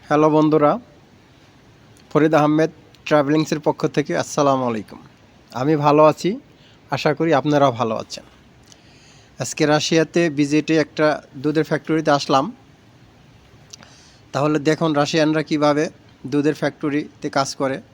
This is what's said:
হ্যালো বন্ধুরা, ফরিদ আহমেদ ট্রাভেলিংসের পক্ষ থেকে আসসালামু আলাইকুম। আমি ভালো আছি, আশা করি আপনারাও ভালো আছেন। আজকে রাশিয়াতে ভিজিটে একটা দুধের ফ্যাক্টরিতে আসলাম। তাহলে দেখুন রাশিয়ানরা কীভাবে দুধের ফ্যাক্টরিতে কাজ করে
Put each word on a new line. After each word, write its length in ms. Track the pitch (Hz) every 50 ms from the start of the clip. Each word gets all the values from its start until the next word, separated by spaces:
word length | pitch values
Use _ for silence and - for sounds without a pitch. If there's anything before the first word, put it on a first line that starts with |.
| _ -
হ্যালো 220 | 151 147 151 156
বন্ধুরা, 480 | 151 156 151 156 151 147 147 147 151 - - - - - _ _ - - _ _ _ _ - _ _ _ _ - - _ - - - - - _
ফরিদ 240 | - 151 147 160 156
আহমেদ 360 | 151 151 151 151 156 160 160 - - - - _ - _
ট্রাভেলিংসের 560 | - 151 151 143 135 151 156 156 - 165 151
পক্ষ 260 | - 160 147 - -
থেকে 320 | 151 - 160 143 - 170 156
আসসালামু 480 | 135 - - - 143 139 135 131 127
আলাইকুম। 320 | 120 117 107 95 - - - - - - _ - _ _ - _ _
আমি 240 | - 117 131 147 160
ভালো 280 | 147 143 151 147 151 151
আছি, 360 | 156 143 - - 175 214 277 - - - _ - - - _ _ -
আশা 240 | 143 131 - 156 147
করি 200 | - 160 165 156
আপনারাও 380 | 131 127 147 147 147 - 135
ভালো 240 | 117 113 123 113 110
আছেন। 280 | 113 107 - - - - - - - _ _ _ - - _ - _ _ - - - - - - - - _ _ -
আজকে 280 | 135 - - - 160
রাশিয়াতে 640 | 147 151 151 - - 170 160 160 156 - 175 170 170
ভিজিটে 480 | 143 139 147 139 147 151 151 156 160 160
একটা 440 | 147 - - - 156 151 147 139 - - -
দুধের 280 | 143 127 151 147 160 151
ফ্যাক্টরিতে 460 | - 160 139 - - 160 160 156 160
আসলাম। 460 | 143 143 - - 151 135 143 202 254 _ _ _ - _ _ _ _ - - - _ _ - - - - _ - - - - - - - - - - - - - - - - -
তাহলে 260 | - 131 139 151 151 156
দেখুন 340 | 139 151 156 151 170 165
রাশিয়ানরা 500 | 151 143 147 143 - 165 151 151 156 156
কীভাবে 480 | 151 - 165 147 147 147 147 147 156 - - - _ - - _ -
দুধের 280 | 139 131 147 139 151 147
ফ্যাক্টরিতে 760 | - - 147 139 _ - 151 139 147 156 - - - - 147
কাজ 240 | - 143 135 135 -
করে 260 | - 143 131 135 139 - -